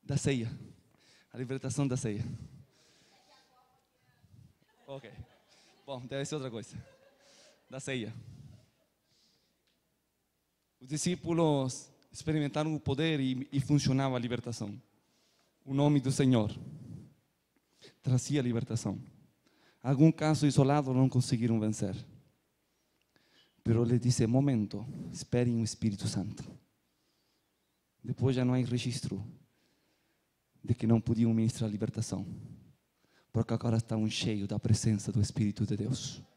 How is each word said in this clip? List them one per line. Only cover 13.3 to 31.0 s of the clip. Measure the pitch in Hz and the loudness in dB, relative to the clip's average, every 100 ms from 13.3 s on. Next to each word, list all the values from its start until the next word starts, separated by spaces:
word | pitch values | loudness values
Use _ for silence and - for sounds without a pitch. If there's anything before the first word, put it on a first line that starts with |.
| 131 135 | -2 -2
e | 139 | -2
funcionava | 131 147 131 131 135 127 | 4 4 4 2 2 0
a | |
libertação. | 120 120 127 113 101 131 _ _ _ _ _ _ _ _ 139 | -2 -4 -6 -6 -8 -8 _ _ _ _ _ _ _ _ -4
O | |
nome | 139 147 143 | 2 4 4
do | 131 | 2
Senhor | 135 131 123 107 - - - - - - _ _ _ _ _ _ _ - _ | 4 6 6 4 -4 -12 -16 -14 -16 -16 _ _ _ _ _ _ _ -20 _
trazia | - 123 - 143 | 0 0 2 0
libertação. | 123 113 - 113 107 92 - - - _ _ _ _ _ | 2 0 -2 -4 -4 -6 -10 -20 -20 _ _ _ _ _
Algum | 120 135 160 | -2 6 6
caso | 156 156 156 143 | 6 0 4 4
isolado | 131 135 147 131 | 6 6 4 2
não | 127 131 | 4 4
conseguiram | 127 - 117 117 113 | 4 2 0 2 2
vencer. | 107 104 98 113 - - _ _ _ _ _ _ _ _ _ _ _ _ _ _ | 0 0 -4 -6 -12 -20 _ _ _ _ _ _ _ _ _ _ _ _ _ _
Pero | - 113 | 0 2
ele | 117 120 | 4 2
disse, | 123 120 113 | 2 2 4
"Momento, | 127 143 120 101 101 117 - - | 4 2 2 0 -4 -10 -10 -10
esperem | - - 123 120 117 | -12 -2 0 2 0
o | |
Espírito | 107 - 113 98 110 | -2 -2 -4 -2 -4
Santo." | - 95 - - - _ _ _ _ _ _ _ _ _ _ _ _ _ _ | -4 -6 -10 -14 -18 _ _ _ _ _ _ _ _ _ _ _ _ _ _
Depois | 113 - 127 127 | -8 0 0 2
já | |
não | 123 | 2
há | 127 | 2
registro | 117 120 120 117 - 98 107 - _ _ _ _ _ _ _ _ _ _ _ _ | 0 -2 -2 -4 -6 -6 -10 -16 _ _ _ _ _ _ _ _ _ _ _ _
de | - 120 | -4 0
que | 113 | 4
não | |
podiam | 113 | 2